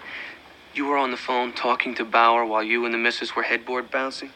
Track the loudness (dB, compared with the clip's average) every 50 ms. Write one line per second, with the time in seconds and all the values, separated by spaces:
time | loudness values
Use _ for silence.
0 | -16 -14 -14 -12 -12 -14 -16 -18 -20 -20 -20 -20 -20 -10 -6 -4 -2 0 2 2
1 | 2 0 -2 -4 -4 -2 0 0 0 -2 -4 -2 0 0 2 2 0 -2 -4 -6
2 | -4 0 4 6 6 8 6 6 4 2 0 0 0 2 0 0 0 0 0 0
3 | 0 0 0 -2 -4 -6 -4 -2 -2 0 0 -2 -2 -2 -4 -4 -4 -4 -4 -4
4 | -4 -4 -6 -10 -12 -14 -16